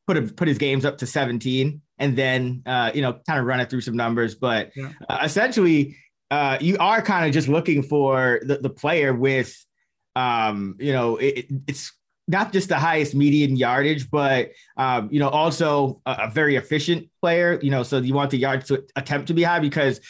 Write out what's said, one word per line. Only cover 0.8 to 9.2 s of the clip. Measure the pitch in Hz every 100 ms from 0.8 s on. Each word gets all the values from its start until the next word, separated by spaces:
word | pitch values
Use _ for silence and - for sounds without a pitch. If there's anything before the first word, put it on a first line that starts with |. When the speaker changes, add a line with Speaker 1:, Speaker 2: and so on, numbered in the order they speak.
Speaker 1:
up | 143 143
to | 127
seventeen | 147 131 120 127 127 135 151 - -
and | 143 127
then, | 131 127 127 123 127
uh, | 165 117
you | 147
know, | 131 - -
kind | 151
of | 123
run | 127
it | 120
through | 127
some | 120 117
numbers. | 117 117 113
But, | 110 127 113 - 139
Speaker 2:
Yeah. | 135 - -
Speaker 1:
uh, | -
essentially, | 151 196 254 233 175 156 139 - _ _ _
uh, | 147 139 131
you | 160 190
are | 180 220
kind | 214 185 160
of |
just | 147 127
looking | 156 180 147
for | 135 147 135 131 127 120
the, | 131 139
the | 131
player | - 147 165 139
with, | 123